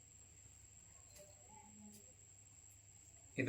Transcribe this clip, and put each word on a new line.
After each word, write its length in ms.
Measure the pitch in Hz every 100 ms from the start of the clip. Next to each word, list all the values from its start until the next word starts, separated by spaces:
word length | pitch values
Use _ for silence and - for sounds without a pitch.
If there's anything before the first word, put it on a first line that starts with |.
| - - - - - - - - - - - - - - - - - 208 208 208 202 - - - - - - - - - - - -
ఇది 80 | -